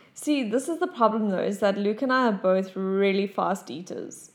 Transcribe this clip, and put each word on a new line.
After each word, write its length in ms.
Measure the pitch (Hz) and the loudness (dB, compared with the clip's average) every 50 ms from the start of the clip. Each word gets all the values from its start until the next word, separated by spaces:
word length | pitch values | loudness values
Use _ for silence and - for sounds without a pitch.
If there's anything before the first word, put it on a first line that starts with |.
| - - - | -20 -20 -18
See, 340 | - - 294 294 277 247 208 | -8 -4 -2 0 0 0 0
this 220 | 208 269 269 - | -2 -2 -2 -2
is 100 | 330 311 | -4 -4
the 80 | 359 359 | -4 -4
problem, 420 | - 240 233 214 220 226 214 208 | 0 2 2 4 4 2 0 0
though, 100 | 190 175 | 0 0
is 160 | - 190 208 196 | 0 -2 -2 0
that 160 | 220 202 196 202 | 0 0 2 2
Luke 240 | 202 202 214 208 277 | 0 -2 -2 0 0
and 100 | 254 262 | 2 2
I 140 | 262 254 233 | 4 4 2
are 40 | |
both 440 | 208 190 - 185 185 190 196 196 - | 2 2 2 2 2 2 2 -2 -4
really 500 | 190 190 190 190 196 196 196 196 196 196 196 | -4 -2 0 2 2 4 4 4 2 0 -2
fast 440 | - - 180 170 196 196 - - | -2 -2 -2 0 -2 -2 -6 -10
eaters. 600 | - 156 180 - - 101 87 - - - - - _ | -10 -10 -10 -10 -10 -10 -10 -10 -12 -16 -20 -20 _